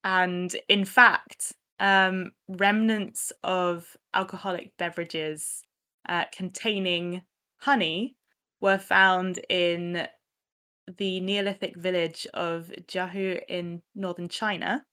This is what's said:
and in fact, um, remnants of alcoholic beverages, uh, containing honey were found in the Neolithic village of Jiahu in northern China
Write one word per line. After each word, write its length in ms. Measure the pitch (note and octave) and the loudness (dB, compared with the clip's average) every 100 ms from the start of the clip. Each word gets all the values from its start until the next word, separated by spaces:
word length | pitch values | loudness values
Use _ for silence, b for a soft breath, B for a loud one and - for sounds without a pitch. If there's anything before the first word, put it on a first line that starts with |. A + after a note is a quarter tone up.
and 520 | F#3+ F#3 F3+ F3+ F3+ - - | 2 2 2 0 -4 -6 2
in 160 | G3+ | 2
fact, 680 | G3 - A#3+ - - - - - _ - | 4 8 8 8 -4 -10 -10 -10 _ 0
um, 540 | G3 G3 F#3+ F#3+ F3+ _ - | 4 6 4 2 -6 _ -16
remnants 840 | F#3 G3 G#3+ A3 A3 G3 - - - | 0 2 4 2 2 -2 -8 -10 -6
of 520 | F#3 F#3 F3+ E3+ E3+ - _ | -2 0 0 -2 -8 -20 _
alcoholic 600 | - F#3 F#3 G3 F3+ - - | -2 -2 -8 -6 -6 -8 -6
beverages, 840 | F3 E3 E3+ D#3+ D#3 D#3 - - _ _ _ _ - | -6 -4 -6 -6 -6 -6 -10 -12 _ _ _ _ -4
uh, 160 | F3 - | -2 -2
containing 920 | - F#3 - A3+ G3+ F#3 F3 F3 F3+ _ _ _ _ | -6 -10 -4 -4 -2 -2 -2 -4 -8 _ _ _ _
honey 580 | - C4+ D#3+ E3 B3 _ _ _ _ _ | 0 2 2 -2 -6 _ _ _ _ _
were 180 | G3 F#3+ | 2 2
found 600 | - F#3+ F#3+ F#3 F#3 F3+ - | 2 6 6 4 0 -4 -2
in 600 | F#3 F3 E3+ F3 F3 - _ _ _ _ _ _ _ - F3+ | 2 2 0 -4 -6 -6 _ _ _ _ _ _ _ -20 -6
the 240 | G3 F#3 | -4 -2
Neolithic 560 | F#3 G3+ G3 G3 - F3 | -2 -2 -2 -4 -8 -4
village 500 | F3+ F3+ E3 - - | -2 0 -2 -6 -10
of 380 | - E3+ E3 E3+ - F3 | -6 -4 -4 -8 -16 -8
Jiahu 520 | F#3 F3+ F#3+ F#3+ F#3 - | -6 -6 -4 -4 -4 -6
in 340 | F3+ F3 E3+ _ | -6 -6 -10 _
northern 340 | G3+ F#3+ F3 F3 | -8 -6 -6 -8
China 560 | - A3 F#3+ - B3+ _ | -4 -4 -2 -2 -4 _